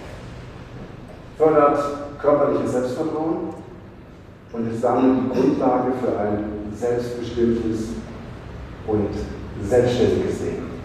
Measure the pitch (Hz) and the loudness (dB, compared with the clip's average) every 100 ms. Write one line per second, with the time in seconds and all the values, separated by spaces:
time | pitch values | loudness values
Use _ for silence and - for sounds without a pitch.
0 | - - - - - - - - - - | -14 -14 -14 -14 -14 -16 -16 -14 -14 -14
1 | - - - - 156 156 143 143 - - | -16 -16 -16 2 6 8 6 4 0 -4
2 | - - 143 143 131 123 117 123 - 156 | -8 0 2 4 4 2 0 0 -2 -2
3 | 156 151 160 180 190 - - - - - | -2 -2 -2 -2 -4 -8 -14 -16 -18 -20
4 | - - - - - 117 113 117 120 127 | -20 -20 -20 -20 -12 -4 -4 0 2 4
5 | 131 131 120 123 - - 127 127 127 - | 6 4 2 4 4 4 4 4 2 0
6 | 120 110 104 104 107 - 107 104 120 120 | 0 0 0 0 -4 -6 -8 -4 0 0
7 | 123 - - 120 117 113 110 110 110 - | -2 -6 -6 2 2 2 0 -2 -4 -8
8 | - - - - - - - - 110 104 | -10 -12 -14 -14 -14 -12 -12 -12 -2 0
9 | 98 101 - - - 104 98 123 123 120 | 0 -4 -6 -8 -10 -8 4 4 6 4
10 | 101 90 - - - - - - | 4 4 0 -2 -4 -4 -8 -10